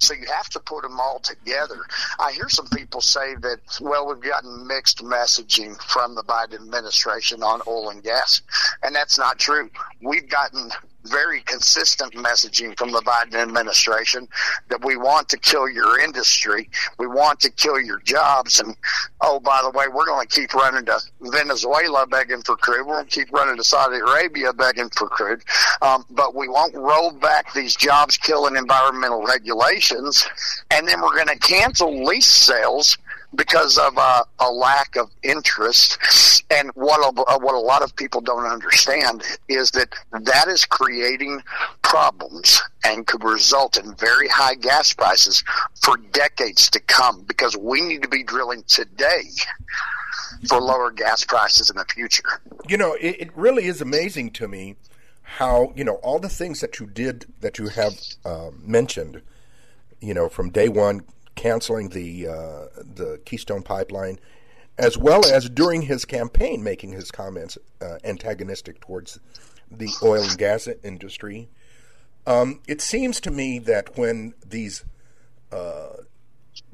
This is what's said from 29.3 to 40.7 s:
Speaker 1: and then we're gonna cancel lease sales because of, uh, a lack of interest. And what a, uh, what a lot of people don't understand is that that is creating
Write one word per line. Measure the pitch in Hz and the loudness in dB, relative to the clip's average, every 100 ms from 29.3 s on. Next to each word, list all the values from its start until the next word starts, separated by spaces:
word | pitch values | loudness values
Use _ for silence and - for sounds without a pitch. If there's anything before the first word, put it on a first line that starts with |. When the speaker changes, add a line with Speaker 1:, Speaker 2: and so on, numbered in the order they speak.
| 127 107 110 139 202 - 123 143 143 - - - - - | 0 0 2 2 4 2 0 0 0 0 -4 -8 -6 0
Speaker 1:
and | 151 170 | 0 2
then | 175 | 0
we're | 165 147 | 2 2
gonna | 156 143 | 2 0
cancel | - 185 240 - 165 139 | 2 4 4 2 0 0
lease | 135 226 - | 0 4 6
sales | - - 120 117 135 151 - - - - | 6 6 4 2 2 2 0 -4 -16 -10
because | 139 - 160 147 143 | -2 2 4 4 4
of, | 143 135 | 4 4
uh, | 131 123 117 - | 6 4 2 0
a | 123 | 0
lack | 123 127 139 135 | 4 4 4 2
of | 127 113 - | 0 -2 -4
interest. | 139 151 - - 110 123 - - - - - - - | -2 0 0 0 2 4 4 2 4 6 6 6 4
And | 147 139 | 0 0
what | 131 143 151 | 0 4 6
a, | 139 123 | 4 2
uh, | 131 139 | 2 4
what | 131 | 4
a | 131 | 2
lot | 117 143 | 4 4
of | 139 - | 2 -4
people | 135 120 | -4 -4
don't | 117 120 | -2 -2
understand | 117 117 - - - 151 127 113 - - - | -2 -4 2 4 4 2 0 -2 -6 -10 -4
is | 131 131 | 0 2
that | 127 127 - - | 2 0 -4 -10
that | 113 110 135 170 | -6 2 4 4
is | 180 | 2
creating | - | 2